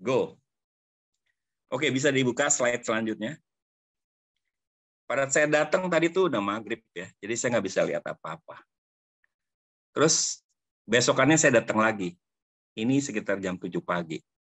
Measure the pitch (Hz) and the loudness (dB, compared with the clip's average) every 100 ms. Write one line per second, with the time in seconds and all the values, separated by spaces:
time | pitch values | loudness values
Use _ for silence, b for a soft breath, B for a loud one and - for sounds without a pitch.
0 | 95 127 - - _ _ _ _ _ _ | -2 0 -2 -6 _ _ _ _ _ _
1 | _ _ _ _ _ _ - 127 147 131 | _ _ _ _ _ _ -10 -4 -2 0
2 | 147 135 127 117 143 - 123 120 120 110 | 0 2 0 0 0 2 0 -2 -2 -4
3 | 113 104 110 160 _ _ _ _ _ _ | -2 -6 -8 -10 _ _ _ _ _ _
4 | _ _ _ _ _ _ _ _ _ _ | _ _ _ _ _ _ _ _ _ _
5 | - 123 135 156 151 151 151 185 185 160 | -6 -2 0 2 4 2 2 0 0 0
6 | 165 185 180 117 101 107 107 113 _ 87 | 2 2 0 0 -2 -4 -6 -10 _ -14
7 | 92 _ 101 117 127 117 95 - 82 76 | -14 _ -8 -4 -2 -2 -2 -2 0 -2
8 | - - 80 80 - - _ _ _ _ | -6 -12 -12 -14 -16 -20 _ _ _ _
9 | _ _ _ _ _ _ _ _ _ - | _ _ _ _ _ _ _ _ _ 2
10 | 156 - - - _ _ _ _ - 117 | 2 2 -2 -6 _ _ _ _ 0 2
11 | 123 131 135 156 151 117 113 107 110 107 | 4 4 4 6 6 4 2 0 0 0
12 | 87 - _ _ _ _ _ - 113 139 | -6 -8 _ _ _ _ _ -6 0 0
13 | 139 107 90 98 95 90 95 87 - 87 | 0 -4 -2 -2 -2 -4 -6 -8 -4 -4
14 | 80 76 _ _ _ | -4 -8 _ _ _